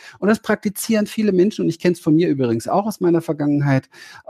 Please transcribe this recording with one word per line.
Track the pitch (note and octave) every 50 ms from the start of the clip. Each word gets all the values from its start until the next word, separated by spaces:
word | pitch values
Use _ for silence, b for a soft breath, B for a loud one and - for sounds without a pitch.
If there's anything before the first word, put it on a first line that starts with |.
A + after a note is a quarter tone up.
| B B B B
Und | - G3
das | A3 -
praktizieren | - - G#3+ - - G#3 - - - - A3+ G#3+ G#3+
viele | - - - G#3+ G#3 F#3
Menschen, | F3+ F3+ G#3+ - - F#3
und | E3
ich | E3 -
kenn's | - F#3 F3 -
von | - E3 D3+
mir | D#3+ F3+ D#3+
übrigens | D3 C3+ C3 A#2+ A#2 A#2 - -
auch | - F#3 G3+
aus | A3 G3 -
meiner | F#3 F3 E3+ E3
Vergangenheit, | E3 - D#3 C#3+ D3 D3 D3 C#3+ C#3+ C#3+ C3+ C3 - B B B B B B B B